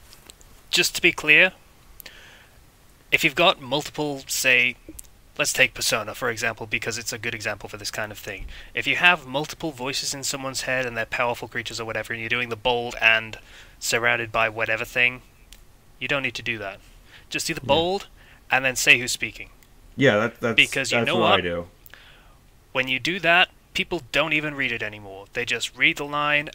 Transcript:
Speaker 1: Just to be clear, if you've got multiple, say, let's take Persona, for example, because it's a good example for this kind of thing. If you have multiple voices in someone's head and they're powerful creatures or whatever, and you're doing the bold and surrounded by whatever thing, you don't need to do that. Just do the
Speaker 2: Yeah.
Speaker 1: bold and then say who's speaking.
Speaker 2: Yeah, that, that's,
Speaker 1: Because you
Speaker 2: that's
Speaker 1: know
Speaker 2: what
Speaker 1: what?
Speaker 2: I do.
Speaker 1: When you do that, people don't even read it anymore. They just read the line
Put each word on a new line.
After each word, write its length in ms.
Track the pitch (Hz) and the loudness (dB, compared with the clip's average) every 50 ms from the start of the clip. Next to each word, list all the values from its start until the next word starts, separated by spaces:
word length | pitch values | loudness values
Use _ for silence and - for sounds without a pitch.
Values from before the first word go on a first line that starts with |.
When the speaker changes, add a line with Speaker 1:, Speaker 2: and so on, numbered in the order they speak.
| - - - - - - - _ - - - - - - | -20 -20 -20 -20 -20 -20 -20 _ -20 -20 -20 -20 -12 -4
Speaker 1:
Just 240 | - - 175 - - | 0 0 0 0 0
to 60 | - - | 2 2
be 100 | 175 160 | 2 2
clear, 400 | - - 151 151 156 180 185 - - - - - - - - - - - - - - - - - - - - - - - - _ _ _ - - - - - - | 2 4 6 8 8 8 6 4 -2 -20 -20 -20 -20 -20 -20 -20 -20 -20 -20 -20 -20 -20 -20 -20 -20 -20 -20 -20 -20 -20 -20 _ _ _ -20 -20 -20 -10 -2 0
if 100 | - - | 2 2
you've 120 | 160 139 | 2 2
got 240 | - 170 190 - - | 4 4 4 2 0
multiple, 640 | 139 120 131 151 147 - - - 151 147 143 135 - | -2 -4 -4 -4 -4 -6 -6 -6 -4 -4 -4 -6 -8
say, 480 | - - - - 131 127 123 120 123 123 - - - - - - - - - - - - - | -6 -6 0 2 4 6 6 4 2 0 -6 -14 -20 -18 -18 -18 -20 -20 -20 -20 -18 -6 -4
let's 140 | 147 - - | -4 -2 2
take 200 | - 131 120 - | 2 2 2 2
Persona, 400 | - - - 131 117 104 107 101 | -2 -2 -2 -2 -2 -2 -6 -8
for 160 | - 135 120 | -4 -4 -4
example, 360 | 117 104 120 113 110 - 117 | -4 -2 -4 -4 -4 -4 -8
because 320 | 110 120 117 - 120 110 117 | -6 -6 -6 -4 -4 -6 -6
it's 140 | 113 - 127 | -6 -8 -8
a 60 | 113 | -6
good 160 | 104 120 117 | -6 -6 -8
example 340 | 110 101 113 104 - - 104 | -6 -6 -6 -6 -6 -8 -14
for 80 | - | -12
this 140 | 104 104 - - | -10 -10 -10 -8
kind 180 | - 110 104 | -8 -8 -8
of 80 | 101 - | -10 -12
thing. 280 | - - 101 95 - - - - - - - | -12 -12 -12 -10 -12 -14 -14 -16 -16 -10 -8
If 120 | - - | -6 -2
you 100 | 143 131 | -2 0
have 300 | - 175 180 180 160 135 | 2 4 2 2 2 -2
multiple 440 | 131 127 139 151 - - - - 165 | -6 -4 -4 -4 -4 -8 -8 -8 -8
voices 440 | 139 117 123 139 131 - - - - | -6 -6 -8 -6 -6 -4 -4 -6 -6
in 100 | 185 131 | -6 -6
someone's 380 | - - 135 131 135 131 - - | -6 -6 -6 -6 -8 -6 -6 -2
head 220 | 131 131 131 131 | -2 0 0 0
and 120 | 123 117 | -2 -4
they're 100 | 117 110 | -4 -6
powerful 400 | - - - 123 120 117 - - | -4 -2 -2 0 0 0 -4 -6
creatures 320 | 110 - 120 113 - 117 110 | -8 -8 -6 -6 -6 -6 -8
or 40 | 113 | -6
whatever, 280 | 113 110 110 107 - 117 | -4 -4 -6 -4 -6 -6
and 80 | 113 | -6
you're 80 | 113 113 | -2 -2
doing 200 | 120 120 123 117 | 0 0 0 -2
the 80 | 117 | -4
bold 400 | 107 - 127 120 120 120 120 120 - | -2 0 0 0 2 0 -4 -4 2
and 380 | 113 113 113 110 110 110 107 - - - - - - - - - | 4 6 6 6 2 -2 -12 -16 -18 -20 -20 -20 -20 -20 -18 -10
surrounded 540 | - - - 117 117 120 120 120 120 113 107 | -4 -2 0 2 4 4 4 2 0 -2 0
by 160 | 113 113 113 | 2 2 2
whatever 360 | 107 113 113 110 110 110 120 | 0 -2 -2 -2 -2 -2 -4
thing, 380 | - - 127 123 123 127 127 - - - - - - - - - - - - - - - - | -4 0 2 2 2 2 -2 -16 -20 -20 -20 -20 -20 -20 -20 -20 -20 -20 -20 -20 -20 -14 -4
you 80 | 127 127 | 0 0
don't 140 | 147 143 135 | 0 2 0
need 100 | 127 117 | -2 -4
to 80 | - 123 | -4 -4
do 160 | 123 117 107 | -4 -4 -4
that. 220 | 101 98 98 - - - - - - - - - - - | -4 -8 -10 -12 -16 -20 -20 -20 -20 -20 -20 -20 -16 -8
Just 160 | - 147 - | -8 -6 -4
do 80 | - 165 | -4 -6
the 60 | 143 - | -6 0
Speaker 2:
Yeah. 60 | 120 | 2
Speaker 1:
bold 400 | 139 160 165 180 190 202 - - - - - - - - - - | 2 4 4 2 -2 -4 -6 -10 -20 -20 -20 -20 -20 -18 -4 0
and 140 | 127 131 135 | 2 2 2
then 100 | 131 127 | 2 0
say 240 | - - 151 143 120 | 2 6 6 6 6
who's 140 | 123 120 - | 6 -2 -4
speaking. 380 | - 127 110 - - 101 - - - - - - - - - - | -4 -6 -8 -8 -12 -18 -18 -20 -20 -20 -20 -20 -20 -20 -14 -2
Speaker 2:
Yeah, 200 | - 135 131 107 | 2 4 4 6
that, 240 | 104 113 120 - - | 4 2 0 -2 -2
that's, 160 | - 117 113 | -4 0 4
Speaker 1:
Because 340 | - 139 - - 139 135 123 | 4 4 4 2 -4 -2 0
you 80 | 127 120 | 0 0
Speaker 2:
that's 80 | 117 | 2
Speaker 1:
know 100 | 113 - | 2 2
Speaker 2:
what 140 | 113 110 110 | 2 4 4
Speaker 1:
what? 80 | 185 98 | 4 4
Speaker 2:
I 40 | 87 | 2
do. 260 | 87 85 85 85 - - - - - - - - - - - - - - - _ _ - - _ _ - | 0 -4 -4 -6 -10 -14 -20 -20 -20 -20 -20 -20 -20 -20 -20 -20 -20 -20 -20 _ _ -20 -20 _ _ -4
Speaker 1:
When 160 | 131 127 131 | -2 -2 0
you 100 | 131 131 | -2 -2
do 220 | 117 156 175 196 | 0 -2 -4 0
that, 300 | 165 165 170 180 185 - - _ _ _ - | 4 4 6 6 4 2 0 _ _ _ -4
people 280 | - 190 - 185 165 135 - | -4 -4 -2 -4 -6 -6 -2
don't 220 | - 139 151 160 151 | 0 0 2 2 2
even 240 | 151 151 151 147 | 0 0 -2 -4
read 160 | 139 135 123 117 | -2 -2 -2 -2
it 100 | 110 110 | -2 -4
anymore. 440 | 107 107 104 104 98 95 95 98 - - | -6 -8 -10 -14 -16 -16 -16 -16 -10 -6
They 100 | 123 120 | -6 -4
just 320 | 120 127 113 - - - | -2 -2 -4 -4 -8 -4
read 220 | 120 135 156 160 - | 2 2 2 2 2
the 60 | 147 | -6
line 460 | 143 147 147 147 147 147 147 147 151 - | -4 -2 -2 0 2 2 0 0 -2 -10